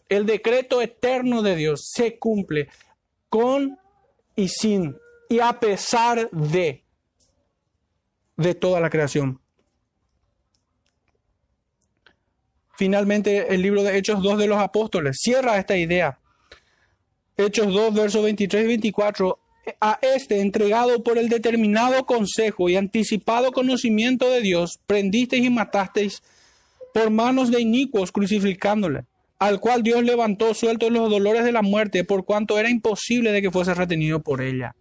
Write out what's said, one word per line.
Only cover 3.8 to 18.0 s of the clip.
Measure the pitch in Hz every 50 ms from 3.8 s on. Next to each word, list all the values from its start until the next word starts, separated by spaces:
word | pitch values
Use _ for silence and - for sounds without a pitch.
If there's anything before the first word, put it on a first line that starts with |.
| _ _ _ _ _ _ _ _ _ _ -
y | - 202
sin, | 180 - - - 220 208 196 175 151 131 - - - - - _ -
y | 233 233
a | 233 233 233 240
pesar | - 214 202 185 - - - 233 233 240 240 233 226 226
de, | - 165 151 147 151 180 180 156 135 - _ _ _ _ _ _ _ _ _ _ _ _ _ _ _ _ _ _ _ _ _ _ _ _ _ _ _ _ _ _ _
de | - 156 175 170
toda | 175 - 185 185 175
la | 165 160
creación. | - 156 151 139 - 147 143 135 131 - _ _ _ _ _ _ _ _ _ _ _ _ _ _ _ _ _ _ _ _ _ _ _ _ _ _ _ _ _ _ _ _ _ _ _ _ _ _ _ _ _ _ _ _ _ _ _ _ _ _ _ _ _ _ _ _ _ _ _ _ _ _ _ _ _ _ _
Finalmente, | - 196 190 196 202 208 202 202 214 202 208 202 202 180 - 190
el | 185 185
libro | 196 202 202 202
de | 202 190 196
Hechos | 190 - 214 202 180
dos | 202 208 208
de | 208
los | 208 208 208
Apóstoles | 202 185 - 214 220 214 - 185 156 139 135 -
cierra | - 226 247 262 254 247 220 196
esta | 190 - 202
idea. | 185 170 165 175 180 170 147 135 _ _ _ _ _ _ _ - - _ _ _ _ _ _ _ _ _ _ _ _ _ _ _
Hechos | - 202 208 202 233 214 202 185
dos, | 202 220 226 214
versos | 208